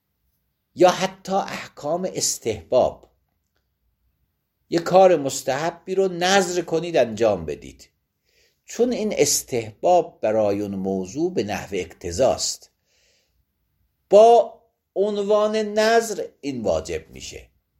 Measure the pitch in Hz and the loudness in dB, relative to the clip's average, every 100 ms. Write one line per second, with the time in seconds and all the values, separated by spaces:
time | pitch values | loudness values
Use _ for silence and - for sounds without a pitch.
0 | _ _ _ _ _ _ _ - 175 165 | _ _ _ _ _ _ _ 2 2 4
1 | 185 - - 190 - - - - 147 170 | -2 -6 -6 -4 -4 -8 -14 -12 -6 -4
2 | 185 110 - - - 95 - 127 85 - | -4 -4 -6 -4 -6 -6 0 2 2 -2
3 | _ _ _ _ _ _ _ _ _ _ | _ _ _ _ _ _ _ _ _ _
4 | _ _ _ _ _ _ _ 165 165 180 | _ _ _ _ _ _ _ -6 2 6
5 | 190 165 139 - - 131 165 170 - 190 | 6 4 0 -6 -6 -4 -4 -8 -6 -2
6 | 196 175 180 196 180 180 170 165 175 160 | -2 -2 2 2 2 -4 -4 -4 -2 0
7 | 117 110 113 95 78 69 67 - - _ | 0 0 0 0 -4 -12 -14 -20 -20 _
8 | _ _ _ _ _ _ - - 247 226 | _ _ _ _ _ _ -10 -2 -2 -2
9 | 214 - 143 - - 120 110 - 170 180 | -4 0 0 0 -4 -6 -6 -4 2 2
10 | 160 - 110 110 104 101 104 98 95 95 | 2 -2 -2 0 0 0 -4 -6 -4 -4
11 | 92 123 175 175 101 92 - 95 87 - | -6 -6 -4 -4 -4 -6 -6 -8 -8 -10
12 | 87 85 - - - - _ _ _ _ | -8 0 0 0 -4 -8 _ _ _ _
13 | _ _ _ _ _ _ _ _ _ _ | _ _ _ _ _ _ _ _ _ _
14 | _ 196 226 233 - - _ _ _ - | _ 6 8 8 4 -4 _ _ _ -4
15 | 208 208 202 214 214 214 214 214 214 233 | -2 -2 0 0 0 -2 -4 0 2 2
16 | 220 180 - _ 139 127 101 80 80 80 | 0 -4 -10 _ -10 -4 -2 -2 -2 -10
17 | - 64 - - - _ _ _ | -12 -18 -18 -18 -20 _ _ _